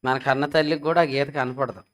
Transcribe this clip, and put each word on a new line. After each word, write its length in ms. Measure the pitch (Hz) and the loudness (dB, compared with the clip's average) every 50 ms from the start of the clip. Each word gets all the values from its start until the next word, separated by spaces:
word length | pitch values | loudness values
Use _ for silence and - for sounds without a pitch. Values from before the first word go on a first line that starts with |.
| - | 0
మన 120 | 135 131 135 | 0 -2 0
కన్న 280 | - 147 131 135 143 | 2 0 0 2 0
తల్లికి 380 | 147 143 160 156 151 160 147 143 | 0 2 2 2 2 0 -2 0
కూడా 180 | 156 165 170 | 0 2 4
ఆ 20 | 170 | 2
గీత 240 | 147 135 135 143 139 | 2 2 -2 -2 -2
కనపడదు. 540 | 143 147 127 123 123 131 139 - - - - _ | -2 -4 -4 -4 -2 -4 -4 -4 -4 -12 -16 _